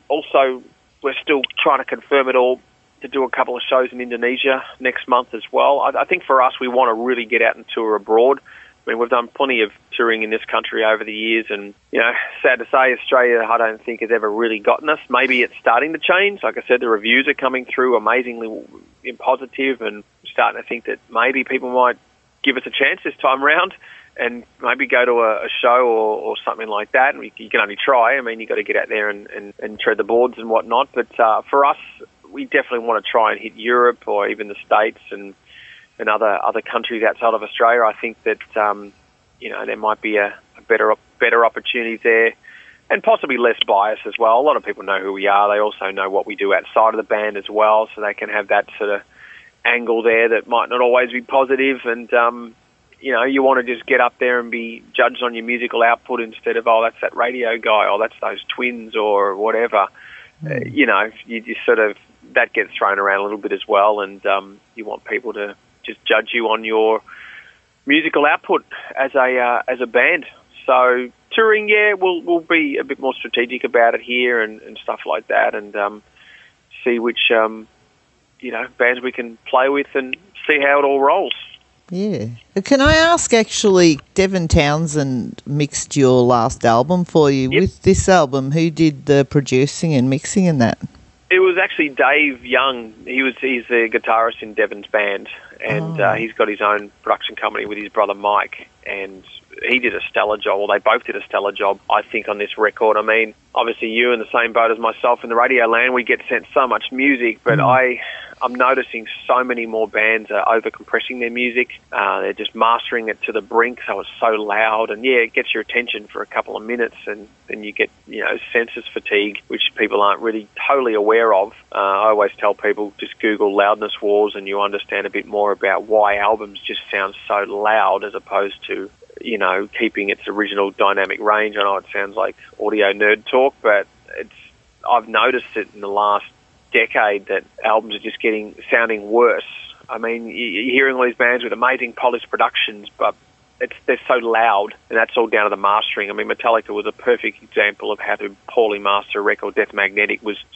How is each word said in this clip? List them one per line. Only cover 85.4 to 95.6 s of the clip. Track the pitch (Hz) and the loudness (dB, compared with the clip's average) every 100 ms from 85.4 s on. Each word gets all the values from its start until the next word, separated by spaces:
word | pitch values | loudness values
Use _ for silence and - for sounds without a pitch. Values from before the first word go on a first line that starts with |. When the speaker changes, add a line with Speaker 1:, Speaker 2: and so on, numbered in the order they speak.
| - | -6
Speaker 2:
mixed | 147 147 - - 143 | -2 -2 -4 -4 4
your | 127 127 | 6 6
last | 123 120 117 - | 6 4 2 2
album | 120 113 143 180 | 4 4 4 0
for | 170 165 147 | 2 4 4
you. | 135 131 | 2 0
Speaker 1:
Yep. | 139 | 2
Speaker 2:
With | 190 - | 0 2
this | 190 190 - | 2 4 6
album, | 180 139 135 135 | 4 4 0 0
who | 160 165 | 0 0
did | 151 160 135 139 | 4 2 2 4
the | 139 135 | 4 4
producing | 151 127 131 143 - 170 139 | 0 2 2 2 0 0 2
and | 131 | 2
mixing | 135 - 202 180 | 0 -2 2 2
in | 143 | 4
that? | 110 - - - - _ _ | 2 0 -8 -16 -20 _ _
Speaker 1:
It | 185 | 4
was | 190 180 | 4 2
actually | 196 - 151 | 0 0 -2
Dave | 127 135 147 147 123 123 | 2 4 4 2 -2 0
Young. | 127 135 123 110 107 - | 2 2 -2 -10 -14 -6
He | 127 | -2
was, | 131 - | -2 -2
he's | 135 123 113 | -2 -2 0
the | 120 113 | 0 2
guitarist | 117 117 113 113 - | 0 0 2 2 -2
in | 110 | -8
Devon's | 104 101 104 101 | -2 -2 -4 -2
band, | 107 101 98 107 - - - | 0 0 -4 -8 -18 -20 -10